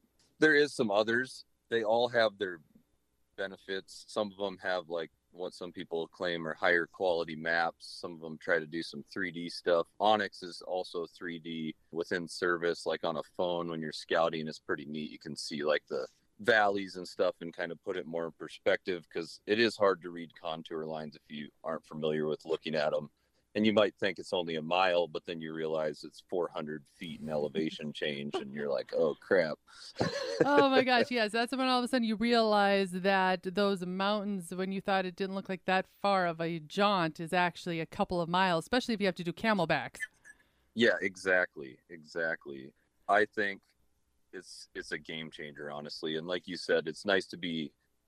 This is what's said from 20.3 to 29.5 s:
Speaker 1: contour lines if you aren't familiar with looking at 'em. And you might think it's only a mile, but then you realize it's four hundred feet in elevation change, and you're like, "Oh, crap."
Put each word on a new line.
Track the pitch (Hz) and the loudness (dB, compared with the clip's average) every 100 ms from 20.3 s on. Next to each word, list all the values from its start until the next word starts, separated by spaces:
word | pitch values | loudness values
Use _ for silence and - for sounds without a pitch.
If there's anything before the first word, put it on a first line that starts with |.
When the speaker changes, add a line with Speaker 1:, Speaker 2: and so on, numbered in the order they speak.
Speaker 1:
contour | - 85 80 82 82 78 | -10 -8 -8 -6 -6 -4
lines | 78 76 78 | -6 -8 -12
if | - | -14
you | 76 73 _ | -12 -12 _
aren't | 80 78 - | -8 -8 -8
familiar | 78 78 78 76 | -2 0 0 0
with | 76 | -2
looking | 80 80 80 | -2 -4 -2
at | 78 78 | 0 0
'em. | 76 73 _ _ _ _ | 0 -4 _ _ _ _
And | 107 110 | 0 4
you | |
might | 107 101 - | 4 4 2
think | 101 87 | -4 -4
it's | 90 | -4
only | 92 85 80 | -2 -2 -4
a | |
mile, | 78 90 92 87 82 | 0 2 4 2 0
but | 82 - | -4 -8
then | 82 | -8
you | 80 | -6
realize | 80 78 80 78 76 | -4 -2 0 -2 -4
it's | 78 - - | -12 -18 -6
four | 92 82 | -2 -2
hundred | 85 76 78 - - | -4 -8 -10 -12 -14
feet | 85 73 | -12 -10
in | 76 | -4
elevation | 76 73 78 80 - 76 | -2 -2 0 -2 -4 -10
change, | - 78 71 71 339 | -6 -4 -4 -4 -6
and | 67 | -6
you're | 71 71 | -6 -4
like, | 65 - | -2 -2
"Oh, | - 80 | 0 0
crap." | 67 - 98 80 | 0 0 2 2